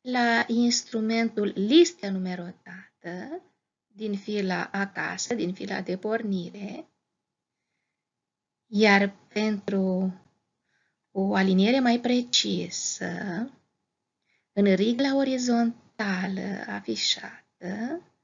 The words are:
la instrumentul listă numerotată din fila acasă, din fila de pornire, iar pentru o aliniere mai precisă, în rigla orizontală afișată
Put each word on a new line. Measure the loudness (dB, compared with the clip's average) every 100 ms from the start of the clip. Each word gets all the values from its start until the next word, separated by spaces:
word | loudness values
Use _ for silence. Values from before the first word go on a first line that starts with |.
la | -2 0 2 2 2
instrumentul | 2 4 2 -2 -2 0 2 0 0 -2
listă | 0 4 8 6 4 -6
numerotată | -4 -4 -6 -10 -14 -20 -20 -20 _ -12 -12 -10 -14 _ _ _ _ _
din | -10 -6 -6
fila | -4 -4 -2 -2 -4
acasă, | -4 -6 -4 -8 -6 -4
din | -4 -4
fila | -6 -6 -6
de | -6 -6
pornire, | -4 -4 -2 -4 -6 -12 -14 -14 -18 _ _ _ _ _ _ _ _ _ _ _ _ _ _ _ _ _ _
iar | 4 6 6 4 -4 _
pentru | -4 -2 -2 -2 0 0 0 -2 -4 _ _ _ _ _ _ _ _ _
o | -2 0
aliniere | 2 4 4 4 4
mai | 4 2
precisă, | 2 0 2 0 0 -2 -4 -6 -8 -6 -8 -6 -6 -4 -6 -10 _ _ _ _ _ _ _ _ _
în | 2 4
rigla | 4 2 2 2 2
orizontală | 2 0 0 2 2 -2 _ _ -4 -2 -2 -4 -6 -8 -8
afișată | -10 -6 -4 0 -2 -4 -18 _ _ -10 -6 -6 -8 -12 _